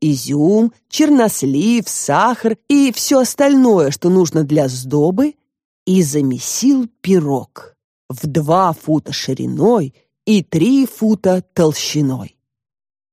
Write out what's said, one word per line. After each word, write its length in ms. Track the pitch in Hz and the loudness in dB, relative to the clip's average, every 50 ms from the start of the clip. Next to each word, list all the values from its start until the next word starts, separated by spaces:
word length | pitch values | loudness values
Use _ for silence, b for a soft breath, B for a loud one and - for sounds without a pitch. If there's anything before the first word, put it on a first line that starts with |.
изюм, 760 | - 156 143 127 117 123 139 147 151 180 208 214 226 233 - _ _ _ | -2 -2 -2 -2 -4 -4 -2 0 2 2 4 4 2 0 -2 _ _ _
чернослив, 960 | - - 311 311 294 262 226 202 - - - 143 135 143 185 226 240 233 196 - | -2 0 2 2 4 4 2 2 0 -2 -4 -2 -2 0 0 0 0 0 -2 -4
сахар 720 | - - - - 143 165 202 240 247 - - 226 220 - _ - | -8 -8 -4 -2 0 0 0 0 -2 -2 -4 -4 -4 -4 _ 0
и 240 | 277 285 277 262 | 2 2 2 2
всё 280 | 233 - - - 294 262 | 0 -2 -2 0 2 2
остальное, 680 | 254 - - - 285 277 285 269 254 240 214 180 151 135 | 0 0 0 0 2 2 4 4 4 4 4 4 2 0
что 200 | 143 - - 175 | -2 -2 0 2
нужно 340 | 185 185 180 156 - 160 156 | 2 2 2 2 0 -2 -2
для 240 | 139 151 151 143 131 | 0 0 0 0 0
сдобы, 680 | 127 127 127 131 143 147 147 170 185 208 277 302 294 _ _ _ _ _ _ _ _ _ - | -4 -8 -8 -4 -2 0 0 0 0 0 -2 -2 -4 _ _ _ _ _ _ _ _ _ -4
и 160 | - 185 190 | 0 2 2
замесил 840 | 175 139 139 151 139 135 123 123 - - - - - 269 285 262 240 226 _ _ | 2 0 0 -2 -2 -2 -2 -4 -8 -8 -6 -2 0 2 2 0 0 -6 _ _
пирог 760 | - 180 190 180 151 143 139 127 110 - - - - - _ _ _ _ _ _ _ - | -2 0 2 2 2 0 -2 -4 -6 -10 -18 -20 -20 -20 _ _ _ _ _ _ _ -16
в 160 | 131 123 - | -12 -10 -8
два 480 | 151 131 165 147 147 165 185 190 175 160 | -4 -4 -2 0 0 2 2 2 0 -2
фута 380 | - - 156 156 147 - - | -4 -2 -2 -2 -2 -2 -4
шириной 840 | - - - - 131 127 127 123 127 143 151 214 247 214 147 135 - _ _ _ _ _ - | -10 -8 -6 -6 -6 -6 -6 -6 -4 0 2 2 2 2 -2 -4 -10 _ _ _ _ _ -2
и 160 | - 220 202 | 0 0 0
три 420 | 160 - - 160 165 233 269 277 269 | 0 0 -2 0 0 2 2 2 0
фута 560 | 226 - - 220 214 214 - - 190 185 185 185 _ - | -2 -4 -2 -2 -2 0 0 0 0 0 -2 -4 _ -2
толщиной. 840 | - 170 156 147 - - - - 151 147 135 131 123 104 - _ _ _ _ _ _ _ _ _ _ _ _ _ _ _ _ | 0 0 0 0 -2 -6 -6 -4 -2 -2 -2 -4 -6 -10 -14 _ _ _ _ _ _ _ _ _ _ _ _ _ _ _ _